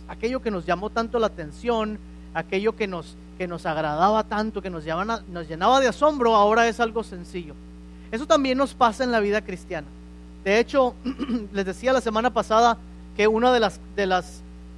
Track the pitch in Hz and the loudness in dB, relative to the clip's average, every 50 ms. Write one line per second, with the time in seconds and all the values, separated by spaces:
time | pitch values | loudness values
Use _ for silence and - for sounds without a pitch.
0 | - - 175 - - 233 254 262 254 233 202 180 170 - 175 170 202 214 - 226 | -16 -16 -8 -6 -4 -4 -4 -4 -4 -4 -4 -4 -2 -2 -2 -2 -2 -4 -4 -4
1 | 226 220 233 240 220 202 185 180 160 147 143 180 202 240 233 226 214 214 214 202 | -2 -2 0 0 0 0 -2 -6 -10 -12 -12 -6 -2 -2 0 0 -2 -4 -6 -10
2 | - - - - - - - 160 165 - 196 190 202 226 214 - 220 196 185 170 | -12 -16 -18 -18 -18 -8 -8 -8 -4 -2 -4 0 0 0 0 -2 -4 -4 -4 -8
3 | 156 - - - - - - - 185 175 175 160 - 175 156 156 156 151 151 156 | -10 -12 -16 -20 -20 -18 -10 -8 -6 -6 -6 -6 -4 -4 -2 -2 -2 -2 2 2
4 | 175 202 214 220 208 - 214 208 214 220 - 196 185 190 180 165 147 160 160 170 | 4 4 4 2 0 0 -2 -4 -4 -4 -4 -6 -8 -6 -8 -8 -6 -4 -4 -4
5 | 196 220 226 214 185 190 175 175 165 151 160 156 185 220 254 269 269 240 - - | -2 -4 -4 -6 -8 -10 -12 -10 -10 -10 -4 0 4 4 6 6 4 2 2 2
6 | 285 302 302 277 240 226 226 208 202 208 220 226 233 233 214 - 233 226 - 220 | 2 2 2 2 2 4 6 6 6 6 6 4 4 2 2 0 -2 -2 -2 -4
7 | 208 - 202 180 175 180 - 180 165 147 143 - - - - - - - - - | -6 -6 -10 -14 -14 -10 -10 -10 -10 -12 -14 -18 -18 -20 -20 -20 -20 -20 -20 -20
8 | - - - 226 302 285 330 294 269 262 254 262 277 262 - - 247 226 208 - | -12 -8 -8 -6 2 2 4 4 4 2 2 0 0 -2 2 2 2 2 4 0
9 | 262 247 240 226 202 202 202 214 - - 185 175 - - 185 156 147 - - - | 0 0 2 2 2 2 0 -2 -2 -4 -10 -12 -10 -10 -10 -10 -10 -12 -16 -20
10 | - - - - - - - - - 196 202 226 233 - - 277 254 247 202 - | -20 -20 -20 -20 -20 -20 -20 -6 0 2 4 4 2 2 2 2 2 2 0 -4
11 | - 240 269 - - 277 233 240 208 196 202 196 196 190 180 175 233 254 262 254 | -6 -8 -6 -6 -4 -4 -4 -4 -4 -4 -4 -4 -4 -4 -6 -4 0 0 2 2
12 | - 233 214 220 233 254 - 233 190 - 220 226 240 233 226 - - - - - | 0 0 0 0 0 2 0 0 0 2 4 6 6 4 4 0 -4 -14 -18 -18
13 | - - - - 208 220 220 220 240 254 254 240 220 190 - - - - - 202 | -18 -8 -2 2 2 4 4 4 4 4 4 4 2 0 -2 -6 -14 -8 -4 -2
14 | 202 185 185 180 170 - - - - - - - - - - | 0 0 0 0 -2 -4 -12 -18 -20 -20 -20 -20 -20 -20 -20